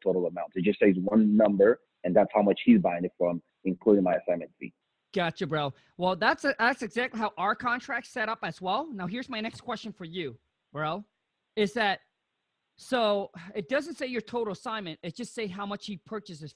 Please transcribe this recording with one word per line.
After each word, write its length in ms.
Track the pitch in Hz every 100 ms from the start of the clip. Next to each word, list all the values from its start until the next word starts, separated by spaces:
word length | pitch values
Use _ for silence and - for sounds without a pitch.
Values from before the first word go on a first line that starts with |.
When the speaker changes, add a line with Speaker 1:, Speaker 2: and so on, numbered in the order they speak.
Speaker 1:
total 240 | 95 90 87
amount. 220 | 85 82 95
It 80 |
just 160 | 90 101
says 160 | 107 90
one 320 | 95 110 107 107
number, 420 | 107 101 101 123 _ _
and 140 | 92 92
that's 140 | 98
how 80 | 107
much 180 | 101 95
he's 160 | - 113
buying 240 | 90 87
it 80 | 90 -
from, 240 | 90 85 - _
including 380 | 95 90 - 101
my 120 | 92
assignment 360 | 80 - 87 - _
fee. 160 | - - _ _ _
Speaker 2:
Gotcha, 320 | 196 170 - 156
bro. 260 | 151 143 - _ -
Well, 180 | 180 185
that's 280 | 220 320
a, 120 | 285 262
that's 240 | 226 269
exactly 380 | 220 226 247 220
how 120 | 214 -
our 160 | 190
contract's 560 | 214 247 240 254 240 233
set 180 | 254 214
up 120 | 220
as 180 | 190 156
well. 320 | 185 214 330
Now, 140 | 214 180
here's 220 | 233 262
my 120 | 233
next 200 | 226 -
question 320 | - 220 226
for 120 | -
you, 320 | 170 180 147 117 _ _ _
bro, 320 | 143 151 180 208 _ _ _ _
is 200 | - 202
that, 260 | 233 208 185 - _ _ _ _ _ _ _
so 540 | - 254 220 202 196 180 175
it 140 | 214 185
doesn't 260 | 269 302
say 120 | 277 262
your 140 | 247
total 300 | 214 240 220
assignment. 460 | 185 247 220 185 156
It 100 | -
just 180 | 160 240
say 140 | - 214
how 180 | 185
much 220 | 202 208 -
he 140 | 190
purchases 480 | - 220 208 160 151